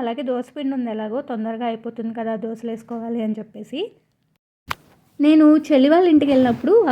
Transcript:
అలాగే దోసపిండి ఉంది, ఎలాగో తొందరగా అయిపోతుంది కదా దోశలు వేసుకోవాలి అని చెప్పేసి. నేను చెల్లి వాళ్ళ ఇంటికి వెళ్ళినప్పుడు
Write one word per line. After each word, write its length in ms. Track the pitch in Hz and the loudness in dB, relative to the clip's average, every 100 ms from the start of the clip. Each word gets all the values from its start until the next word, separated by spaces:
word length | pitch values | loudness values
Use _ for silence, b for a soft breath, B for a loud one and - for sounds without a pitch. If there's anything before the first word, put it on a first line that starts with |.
అలాగే 220 | 240 233 262 | -6 -6 -6
దోసపిండి 440 | 247 247 302 269 269 | -6 -8 -8 -6 -4
ఉంది, 140 | 240 | -6
ఎలాగో 240 | 214 214 240 - | -6 -6 -8 -8
తొందరగా 360 | 226 220 226 240 | -8 -6 -6 -6
అయిపోతుంది 420 | 226 240 233 226 233 | -6 -10 -10 -10 -8
కదా 140 | 226 220 | -6 -6
దోశలు 280 | 226 226 233 | -8 -10 -10
వేసుకోవాలి 480 | 226 - 233 233 233 220 | -10 -10 -10 -6 -4 -4
అని 100 | 214 | -6
చెప్పేసి. 420 | 214 208 208 269 453 _ _ _ _ _ _ _ - - _ _ _ - 294 | -10 -16 -12 -10 -10 _ _ _ _ _ _ _ -14 -14 _ _ _ 0 4
నేను 200 | 311 302 311 302 | 6 6 4 4
చెల్లి 200 | 285 269 | 2 4
వాళ్ళ 140 | 330 359 | 4 4
ఇంటికి 160 | 302 285 | 4 4
వెళ్ళినప్పుడు 400 | 262 254 233 254 453 339 | 2 2 0 2 2 4